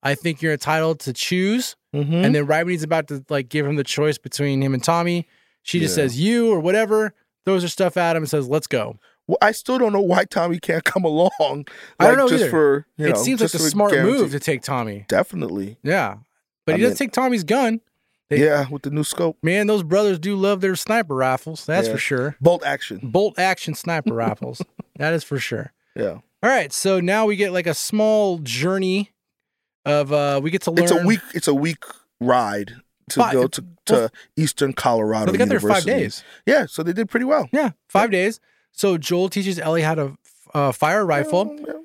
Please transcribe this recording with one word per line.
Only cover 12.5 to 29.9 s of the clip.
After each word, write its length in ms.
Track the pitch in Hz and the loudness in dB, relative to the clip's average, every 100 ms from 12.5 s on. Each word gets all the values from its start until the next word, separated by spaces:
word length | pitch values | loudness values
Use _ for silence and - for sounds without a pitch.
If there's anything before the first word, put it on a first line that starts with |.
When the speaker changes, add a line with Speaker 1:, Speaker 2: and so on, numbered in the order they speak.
Speaker 2:
for, 340 | 135 151 139 147 - | 4 4 2 -2 -4
you 100 | 151 | 0
Speaker 1:
It 20 | 104 | 0
Speaker 2:
know, 80 | |
Speaker 1:
seems 160 | - 262 | 0 0
Speaker 2:
just 160 | 220 165 | 0 0
Speaker 1:
like 60 | |
a 20 | |
Speaker 2:
for 60 | 160 | 0
Speaker 1:
smart 220 | 190 208 | 2 4
Speaker 2:
guarantee. 280 | 156 185 269 | 4 4 2
Speaker 1:
move 100 | 190 | 0
to 80 | 139 | -2
take 220 | - 139 | -2 -4
Tommy. 440 | - 135 113 101 101 | -2 -4 -4 -8 -2
Speaker 2:
Definitely. 680 | 101 - 185 123 95 98 113 | 0 0 -4 -6 -6 -8 -8
Speaker 1:
Yeah. 360 | 131 185 120 101 - _ _ _ - | -4 -2 -2 -6 -18 _ _ _ -2
But 100 | 160 | 2
Speaker 2:
I 20 | |
Speaker 1:
he 60 | |
does 80 | 233 | 2
Speaker 2:
mean, 60 | 202 | 0
Speaker 1:
take 140 | 269 | -2
Tommy's 300 | - 262 247 156 | 0 0 0 0
gun. 340 | - 240 226 _ _ _ _ _ | 2 2 -2 _ _ _ _ _
They 140 | 147 | 2
Speaker 2:
yeah, 240 | 151 147 135 | 4 4 0
with 120 | 143 | -6
the 60 | 139 | -6
new 140 | 147 147 | -4 -4
scope. 320 | - 170 156 | -2 -4 -2
Speaker 1:
Man, 260 | 160 190 208 | -2 0 2
those 160 | 214 | 0
brothers 360 | 165 185 214 180 | 2 2 2 0
do 160 | 170 196 | -4 -2
love 240 | 196 202 | 0 0
their 160 | 190 185 | -2 -4
sniper 400 | - 220 185 135 | -2 -2 -2 0
rifles. 500 | 131 131 - 160 - | 0 0 -4 -14 -4
That's 220 | 165 113 | -2 0
Speaker 2:
Yeah. 60 | |
Speaker 1:
for 40 | 110 | -2
sure. 360 | - 135 135 147 | -2 -2 -4 2
Speaker 2:
Bolt 200 | 139 175 - | 2 2 -2
action. 340 | 139 - 98 | -6 -6 -12
Speaker 1:
Bolt 380 | 120 113 202 - | -4 0 0 0
action 340 | 190 180 - | -2 -2 -6
sniper 400 | 151 - 139 147 | -8 -6 -4 -4
Speaker 2:
<laughs> 0 | |
Speaker 1:
rifles. 480 | 113 113 107 127 123 - _ - - | -2 -4 -4 -8 -10 -14 _ -20 -6
That 160 | 147 | -2
is 100 | 165 | -2
for 160 | - 139 | -4 -6
sure. 320 | - 113 117 _ _ - | -4 -6 -8 _ _ -6
Speaker 2:
Yeah. 240 | 104 87 _ _ | -6 -6 _ _
Speaker 1:
All 60 | 220 | 0
right, 220 | 262 147 | 0 -2
so 260 | - 190 190 | -4 0 0
now 260 | 175 208 220 | 0 0 0
we 120 | 208 | 0
get, 160 | 196 | -2
like, 140 | 180 170 | -2 -2
a 60 | |
small 680 | 151 - 214 214 214 202 175 | -4 -2 0 2 2 2 -2
journey 720 | 139 117 156 190 185 185 202 _ _ _ _ _ _ _ | -6 -4 -2 0 0 -2 -4 _ _ _ _ _ _ _
of, 260 | - | -2